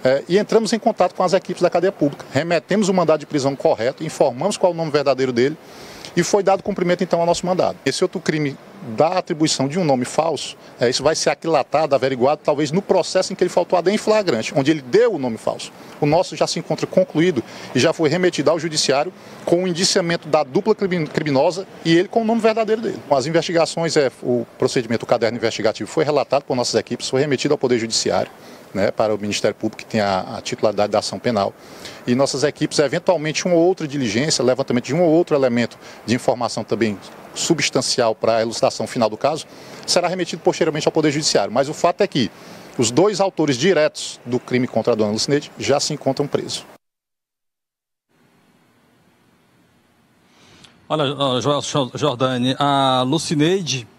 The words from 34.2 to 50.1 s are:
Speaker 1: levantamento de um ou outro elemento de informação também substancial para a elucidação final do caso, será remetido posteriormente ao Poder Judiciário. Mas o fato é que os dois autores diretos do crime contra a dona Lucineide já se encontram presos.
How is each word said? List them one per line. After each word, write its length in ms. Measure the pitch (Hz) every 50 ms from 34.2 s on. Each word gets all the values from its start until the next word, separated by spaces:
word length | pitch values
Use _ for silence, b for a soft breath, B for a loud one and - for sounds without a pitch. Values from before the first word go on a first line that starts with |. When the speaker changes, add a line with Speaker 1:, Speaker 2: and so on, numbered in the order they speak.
| 143 160 147 - 127
Speaker 1:
levantamento 400 | 120 127 127 135 - 127 123 -
de 100 | - 151
um 80 | 170
ou 80 | 180 160
outro 240 | 151 165 175 - 156
elemento 440 | 143 131 127 117 120 117 110 - - B B B B B
de 100 | - 117
informação 480 | 123 - - 123 123 120 110 - 120
também 360 | 107 - 120 104 117 110 101 92 - - - - - - -
substancial 800 | - - - 170 147 143 - - 135 127 - - - 120 113 110
para 220 | _ - 110 113
a 60 | 113
elucidação 440 | 113 117 110 - - 120 - - 120
final 220 | 107 - 131 113 107
do 80 | 107
caso, 300 | - - 135 160 151 - B B B B B B B B
será 200 | - - 185 175
remetido 360 | 170 185 185 175 - - 165
posteriormente 440 | - 185 151 - 175 156 147 151 -
ao 60 | -
Poder 180 | - 165 156 156
Judiciário. 400 | 135 151 147 - - 127 101 98
Mas 200 | 104 123 143 139
o 20 |
fato 300 | 156 - - 170 175 -
é 40 | 202
que 240 | 180 - 156 113 - B B B B B B B B B
os 140 | - 120 110
dois 320 | 120 143 180 214 208 165
autores 340 | 196 190 - - 156 147 135
diretos 640 | 117 143 196 180 151 151 147 - - - - - - -
do 120 | 120 123 123
crime 280 | - - 127 123 127
contra 260 | 123 - 113 110 -
a 40 | 120
dona 160 | 107 110 104
Lucineide 380 | 104 110 - - 143 147 147 - - -
já 220 | 107 107 135 143
se 140 | - - 156
encontram 320 | 139 - 139 131 - 143
presos. 400 | 135 - - - - - - - - - - _ _ _ _ _ _ _ _ _ _ _ _ _ _ _ _ _ _ _ _ _ _ _ _ _ _ _ _ _ _ _ _ _ _ _ _ _ _ _ _ _ _ _ _ _ _ _ _ _ _ _ _ _ _ _ _ _ _ _ _ _ _ _ _ _ _